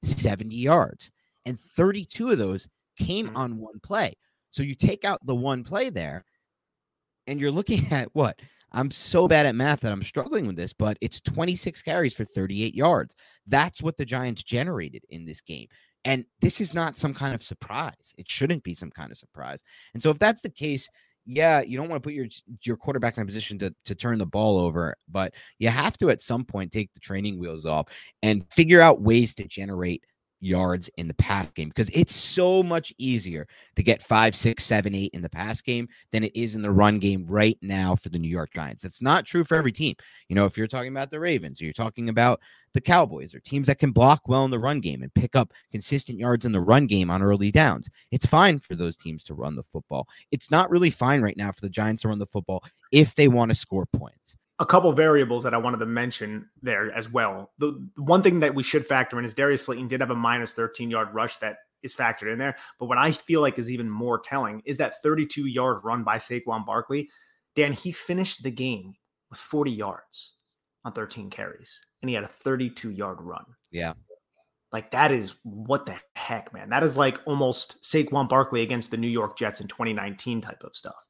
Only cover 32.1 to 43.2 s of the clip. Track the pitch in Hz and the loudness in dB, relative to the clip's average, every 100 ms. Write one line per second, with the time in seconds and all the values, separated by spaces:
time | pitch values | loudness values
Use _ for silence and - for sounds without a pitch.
32.1 | - - - 180 190 180 170 - - 131 | 2 -2 2 4 4 2 0 -4 -8 -2
33.1 | 120 90 80 76 - _ - 101 113 - | -2 -2 -10 -10 -18 _ -2 2 2 4
34.1 | 110 113 104 113 113 - 107 101 98 98 | 4 4 4 0 0 0 0 0 -2 -4
35.1 | - 85 80 101 117 - 120 117 _ _ | -6 -10 -8 -8 -8 -6 -6 -6 _ _
36.1 | 113 107 - 117 107 104 98 104 104 98 | -2 -2 -2 -4 -4 2 6 6 6 2
37.1 | 98 85 101 107 117 98 98 92 90 - | 0 -2 2 4 2 -4 -2 0 -2 -2
38.1 | 85 82 87 76 - 73 57 92 - 127 | -4 -4 -4 -6 -8 -10 -12 -16 -6 2
39.1 | 170 - 175 165 160 139 110 151 - - | 2 2 -2 0 2 0 -2 -4 -6 -14
40.1 | - _ 95 101 98 110 131 123 135 135 | -20 _ 2 2 0 -6 -6 -8 -8 -8
41.1 | 151 175 143 80 67 80 - 113 - 117 | -6 -2 -2 -4 -10 -10 -6 -6 -4 -2
42.1 | 110 120 123 _ _ _ - - 175 147 | 4 4 4 _ _ _ -4 4 4 4
43.1 | 78 | 0